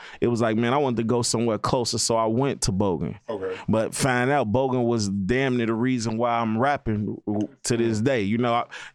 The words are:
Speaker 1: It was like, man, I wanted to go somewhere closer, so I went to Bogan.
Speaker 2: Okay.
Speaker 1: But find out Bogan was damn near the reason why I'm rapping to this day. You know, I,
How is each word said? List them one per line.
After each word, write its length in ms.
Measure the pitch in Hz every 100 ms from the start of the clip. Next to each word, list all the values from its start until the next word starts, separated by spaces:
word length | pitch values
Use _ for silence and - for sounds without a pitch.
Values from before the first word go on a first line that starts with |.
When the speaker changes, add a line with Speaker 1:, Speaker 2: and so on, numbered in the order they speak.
| - -
Speaker 1:
It 80 | 120
was 120 | 117
like, 160 | 113 110
man, 160 | 120
I 60 | 135
wanted 180 | 139 117
to 60 |
go 180 | 113 120
somewhere 360 | 117 113 117 104
closer, 400 | - 135 117 113
so 180 | - 113
I 100 | 113
went 360 | 113 139 113
to 100 | -
Bogan. 440 | 95 101 82 73 - -
Speaker 2:
Okay. 260 | 107 95 92 -
Speaker 1:
But 260 | 110 110
find 360 | - 135 123 123
out 200 | 143 113
Bogan 320 | 113 135 131 120
was 220 | 117 101
damn 460 | 98 95 123 135 123
near 80 | 110
the 80 |
reason 420 | 113 127 127 113 110
why 220 | 120 117
I'm 180 | 113 110
rapping 580 | 135 143 - 107 104 110 - 104 104 -
to 120 | - 117
this 240 | 117 107
day. 220 | 120 131
You 160 | 98 113
know, 160 | 120
I, 100 | 120 - - -